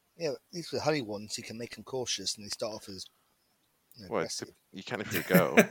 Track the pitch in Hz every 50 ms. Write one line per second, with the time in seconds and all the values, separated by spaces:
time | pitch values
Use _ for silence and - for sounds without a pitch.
0 | _ _ _ - 170 151 131 - _ _ - 175 156 - - 120 101 143 156 151
1 | 127 101 104 101 107 107 - - 110 - 110 113 120 117 - - 104 - - 131
2 | 123 - - - 95 - - - 104 101 - - - 110 107 107 - - 98 92
3 | - - _ _ _ _ _ _ _ _ _ _ _ _ _ _ _ _ - 123
4 | 104 90 113 101 82 - - - - - - _ _ _ - 92 95 - 123 120
5 | 110 - 113 101 - - 92 87 87 67 65 - 196 -